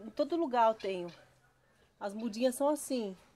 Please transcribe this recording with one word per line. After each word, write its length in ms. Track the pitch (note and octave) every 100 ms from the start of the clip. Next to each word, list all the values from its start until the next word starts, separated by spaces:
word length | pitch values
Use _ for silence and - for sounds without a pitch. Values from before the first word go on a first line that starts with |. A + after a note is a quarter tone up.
| G#3
em 40 |
todo 260 | - D4 E4
lugar 320 | D#4+ A#3+ A3+
eu 60 | A3
tenho. 360 | G3 F#3 F3 - - _ _ _ _ _ _ -
As 140 | G3+
mudinhas 420 | G#3 A3+ G#3+ B3+ B3
são 140 | C#4
assim. 480 | D4 - C4 G#3 F#3 _